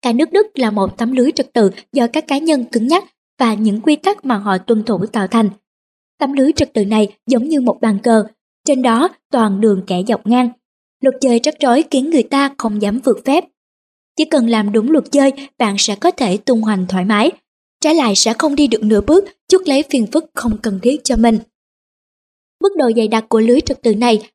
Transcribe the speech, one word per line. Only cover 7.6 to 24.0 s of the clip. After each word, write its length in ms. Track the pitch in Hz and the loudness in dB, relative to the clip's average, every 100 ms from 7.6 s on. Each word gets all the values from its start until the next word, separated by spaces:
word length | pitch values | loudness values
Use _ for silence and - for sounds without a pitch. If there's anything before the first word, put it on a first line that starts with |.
một 200 | 247 - | 0 -2
bàn 180 | 226 202 | -2 0
cờ, 220 | 240 220 214 _ _ _ | 2 0 0 _ _ _
trên 180 | - 269 | -2 0
đó 260 | 254 226 311 - _ | 2 0 0 -4 _
toàn 300 | 262 220 196 | -2 0 2
đường 220 | 220 196 185 | 0 0 -2
kẻ 160 | 180 190 | -6 -2
dọc 180 | 226 - | -4 0
ngang. 220 | 240 247 247 _ _ _ _ | 0 0 -4 _ _ _ _
Luật 140 | 269 262 | -2 0
chơi 200 | 269 233 | 0 2
rắc 120 | 294 311 | 0 -2
rối 240 | 277 247 330 | 0 2 2
khiến 200 | 277 277 | -2 0
người 120 | 330 | 0
ta 320 | - 277 277 277 | 0 0 -2 -4
không 240 | 226 208 | -6 -2
dám 180 | 202 220 | -2 -2
vượt 200 | 269 214 | -2 -2
phép. 200 | - 294 - _ _ _ _ _ _ - | 0 -2 -2 _ _ _ _ _ _ -6
Chỉ 80 | |
cần 240 | 311 302 233 | -2 0 2
làm 240 | 226 208 | 0 0
đúng 180 | 214 226 | -2 2
luật 140 | 311 - | 0 2
chơi, 200 | 285 277 269 - _ | 0 0 -2 -16 _
bạn 160 | 226 202 | -4 -2
sẽ 180 | - 202 | -4 0
có 140 | 339 | -2
thể 260 | 359 233 190 | 0 -2 -2
tung 260 | - 233 | 0 0
hoành 240 | 214 208 185 | 0 -2 -2
thoải 160 | 185 | -2
mái. 260 | 185 208 262 - _ _ _ _ | 0 0 0 -4 _ _ _ _
Trái 140 | 311 | 0
lại 200 | 330 254 | 2 2
sẽ 200 | 196 - 226 | 0 -2 0
không 160 | 311 | -2
đi 120 | 277 285 | 2 0
được 160 | 220 | 2
nửa 180 | 214 214 | 2 0
bước, 240 | 202 330 392 _ _ | 4 2 2 _ _
chuốc 200 | 370 370 | 0 2
lấy 160 | 269 302 | -2 0
phiền 160 | 269 214 | -2 0
phức 180 | - 320 | -2 -4
không 240 | - 240 214 | -8 -6 -6
cần 180 | 226 196 | -6 -2
thiết 220 | 233 294 | 0 -2
cho 120 | - 233 | -2 2
mình. 220 | 233 220 - _ _ _ _ _ _ _ _ _ _ _ | 2 2 -4 _ _ _ _ _ _ _ _ _ _ _
Mức 140 | 392 392 | -2 0
độ 140 | 254 226 | 0 0
dày 120 | 214 | 0
đặc 160 | 226 220 | -2 0
của 120 | 220 | 0
lưới 200 | 226 247 | 4 2
trật 220 | - 277 | 0 -4
tự 120 | 233 | -2
này 360 | 208 | 0